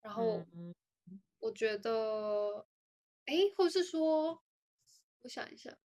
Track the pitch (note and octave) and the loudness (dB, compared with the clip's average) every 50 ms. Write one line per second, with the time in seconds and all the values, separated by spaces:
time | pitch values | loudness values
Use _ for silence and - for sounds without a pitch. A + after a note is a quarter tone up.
0 | _ A3 - - F#3+ F3+ F3 E3+ E3 E3+ E3+ E3+ E3+ F3 F3 _ _ _ _ _ | _ -8 -2 0 2 2 2 0 -4 -8 -12 -14 -12 -12 -14 _ _ _ _ _
1 | _ - F#3 G3 _ _ _ _ - A3 G#3+ - A3 A3 G#3+ G3+ G3+ A3+ A3+ A3 | _ -20 -20 -20 _ _ _ _ -6 -6 -4 -2 -2 -2 -2 -2 -2 -2 0 0
2 | A3 A3 G#3+ G#3+ G#3+ G#3+ G#3 G#3 G#3 G#3 G#3 G#3+ - _ _ _ _ _ _ _ | 0 0 -2 -2 -2 0 0 0 0 -2 -2 -6 -10 _ _ _ _ _ _ _
3 | _ _ _ _ _ - C#4 E4+ G4 G4+ G4 - F#4+ E4+ E4 F#4+ F4+ F4+ - D#4+ | _ _ _ _ _ 0 4 4 4 4 4 4 2 4 4 2 0 0 0 2
4 | D#4 D#4+ D#4 D#4 D#4 D#4+ E4 D#4+ _ _ _ _ _ _ _ _ _ _ - - | 2 4 4 4 2 0 -2 -6 _ _ _ _ _ _ _ _ _ _ -20 -20
5 | _ _ _ _ _ B3+ - - - - - - - B3+ - _ _ | _ _ _ _ _ -12 -10 -10 -10 -10 -12 -16 -16 -16 -18 _ _